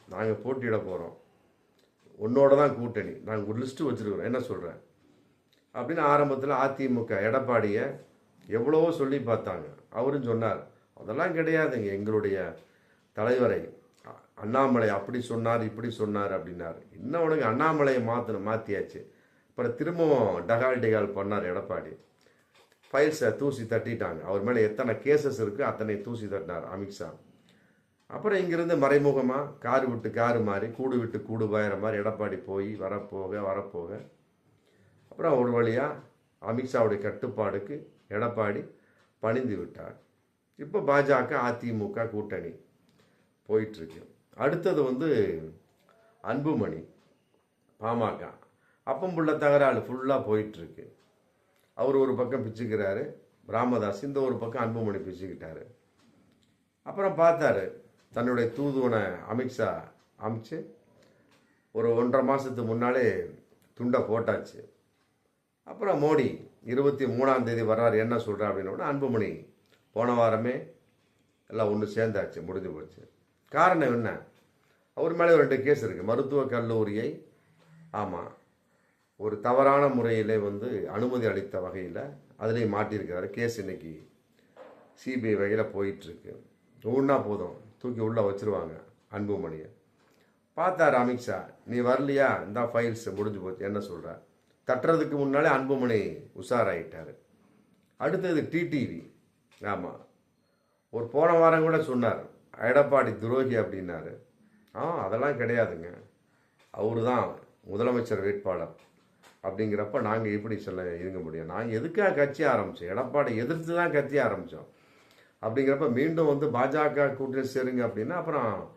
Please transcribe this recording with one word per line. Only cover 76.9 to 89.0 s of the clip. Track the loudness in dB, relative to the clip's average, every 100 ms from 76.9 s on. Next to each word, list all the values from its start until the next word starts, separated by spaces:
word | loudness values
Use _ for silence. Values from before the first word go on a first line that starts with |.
| 0 -2 -6 -14 _ _ _ _ -20 -10
ஆமா, | -6 -4 -6 -10 -16 _ _ _ _ _ _ _ -8
ஒரு | -6 -2
தவறான | 2 6 6 6 6
முறையிலே | 4 2 2 2 2
வந்து | 0 -4 -4 -4 -4
அனுமதி | -2 -2 0 0
அளித்த | 0 -4 -6
வகையில | -6 -8 -8 -8 -10 -12 -20 -6
அதுலயும் | -2 0 0
மாட்டியிருக்கிறாரு. | 0 -2 -4 -4 -6 -6
கேஸ் | -4 -4 -4
இன்னைக்கு | -8 -10 -12 -16 -20 _ _ _ _ -20 -20 -20 -20
சி | _ -6 -2
பி | 0
ஐ | 2
வகையில | 2 0 0
போயிட்டு | -2 -4 -4 -12
இருக்கு. | -18 -18 -18 -20 _ _ _
ஒவ்வொன்னா | -2 2 4 2 2
போதும், | -4 -6 -12 -20 -12
தூக்கி | -8 -4
உள்ள | 0 2 0
வச்சிருவாங்க | 0 -2 -2 -4 -12 -18 _